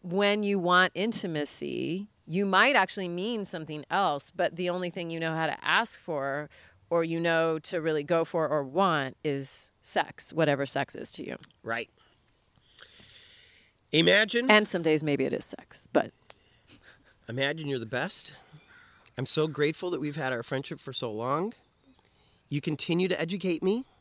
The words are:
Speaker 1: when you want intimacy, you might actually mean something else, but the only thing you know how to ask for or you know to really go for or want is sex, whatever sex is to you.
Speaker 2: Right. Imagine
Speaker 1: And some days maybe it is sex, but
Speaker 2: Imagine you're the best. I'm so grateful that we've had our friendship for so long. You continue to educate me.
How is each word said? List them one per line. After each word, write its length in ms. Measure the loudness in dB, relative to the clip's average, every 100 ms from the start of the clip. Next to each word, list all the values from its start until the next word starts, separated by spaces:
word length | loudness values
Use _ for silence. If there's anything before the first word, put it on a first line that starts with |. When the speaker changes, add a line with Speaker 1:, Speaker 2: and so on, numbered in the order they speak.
Speaker 1:
when 400 | -2 2 2 2
you 160 | 2 0
want 340 | 4 6 6
intimacy, 1120 | 2 0 0 -2 -2 2 0 0 -4 -4 -4 -8 _ -4
you 180 | -2 4
might 300 | 6 6 6
actually 320 | 2 -2 -6
mean 360 | -4 -4 -4 -4
something 380 | -6 -8 -10 -2
else, 400 | 0 2 0 -4
but 240 | -2 -2 0
the 120 | -4
only 200 | -2 -4
thing 200 | -6 -8
you 80 | -4
know 160 | -2
how 120 | -2 -2
to 180 | -2
ask 340 | 2 2 2 -4
for 500 | -4 -4 -2 -4 -8 -14 -20 _ _
or 160 | 0
you 160 | 2 0
know 380 | 2 2 2 0
to 200 | -2 -2
really 220 | 0 0
go 220 | 2 0
for 240 | 2 0 2
or 160 | 0
want 520 | 0 2 2 2 -2 -4
is 460 | -4 -2 -2 -2 -4 _
sex, 520 | -2 -2 -2 -4 -4
whatever 340 | 2 2 2 0
sex 280 | -2 -2 -6
is 140 | -8
to 120 | -8 -10
you. 100 | -10 -14 _
Speaker 2:
Right. 260 | -6 -6 -6 _ _ _ _ _ _ _ _ -20 -20 -20 -20 -20 -20 -20 -20 -20 _ _ _
Imagine 580 | 4 6 6 4 0 6
Speaker 1:
And 180 | 4 6
some 140 | 0
days 200 | 2 2
maybe 220 | 2 0
it 80 | 0
is 120 | 0
sex, 440 | -4 -8 -14 -20 -2
but 200 | 0 0 _ _ -20 _ _ _ -20 -20 -20 _ _ -10
Speaker 2:
Imagine 400 | -2 -2 -2 -4
you're 100 | -4
the 80 | -4
best. 460 | -4 -2 -4 -6 -12 -20 -20 _ -20 -20 -20 -16 -8
I'm 100 | -2
so 200 | 0 0
grateful 420 | 2 0 0 -4
that 100 | -4
we've 160 | -4 -4
had 160 | -2
our 100 | -4
friendship 380 | -4 -6 -6 -12
for 120 | -10
so 200 | -6 -6
long. 400 | -4 -2 -2 -2 -8 _ _ _ _ _ _ _ _ _
You 120 | -6
continue 460 | -4 -4 0 0 2
to 140 | 0
educate 420 | -2 -2 -2 0
me. 220 | 0 0 -4 _